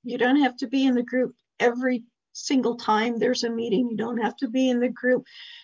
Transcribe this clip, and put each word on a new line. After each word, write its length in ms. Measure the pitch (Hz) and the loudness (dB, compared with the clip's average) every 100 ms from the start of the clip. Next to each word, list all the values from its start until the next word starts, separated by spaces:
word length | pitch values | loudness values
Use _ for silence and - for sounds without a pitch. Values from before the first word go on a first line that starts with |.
You 140 | 247 240 | -10 -2
don't 220 | 247 285 | 2 4
have 140 | 262 - | 2 0
to 100 | - | -4
be 180 | 269 269 | 2 2
in 80 | |
the 80 | 247 | 2
group 320 | 240 254 240 - _ - | 0 -2 -2 -4 _ 0
every 460 | 240 247 254 247 - _ _ | 0 2 -2 -2 -6 _ _
single 440 | - - 269 233 233 | -14 -2 0 0 -2
time 420 | - 214 233 233 | 0 0 0 0
there's 260 | 247 247 | 0 0
a 60 | 233 | -2
meeting. 380 | 226 233 196 240 | -4 0 0 0
You 60 | 214 | -2
don't 220 | 220 233 | -4 -2
have 140 | 208 - | -4 -4
to 100 | 254 | -4
be 200 | 254 262 | 0 2
in 100 | 240 | 2
the 80 | 247 | 0
group 360 | 247 247 254 - - - - | 0 0 0 -2 -18 -20 -20